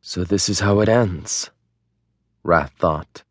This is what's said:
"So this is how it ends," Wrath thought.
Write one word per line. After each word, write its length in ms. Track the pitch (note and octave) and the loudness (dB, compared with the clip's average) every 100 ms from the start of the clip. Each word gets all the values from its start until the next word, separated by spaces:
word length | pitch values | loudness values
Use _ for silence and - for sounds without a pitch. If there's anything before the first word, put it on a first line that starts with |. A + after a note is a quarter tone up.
"So 240 | - - | -10 -6
this 240 | F2 G2 - | -2 0 0
is 120 | G2 | -2
how 200 | G2 G2+ | 2 2
it 80 | G#2+ | 4
ends," 600 | A#2 A2 E2 - - - _ _ _ _ _ _ _ _ _ | 4 2 -4 -8 -8 -10 _ _ _ _ _ _ _ _ _
Wrath 300 | - E2+ D2 _ | 0 0 0 _
thought. 440 | F2 D2+ D2+ - _ | -2 -2 -6 -20 _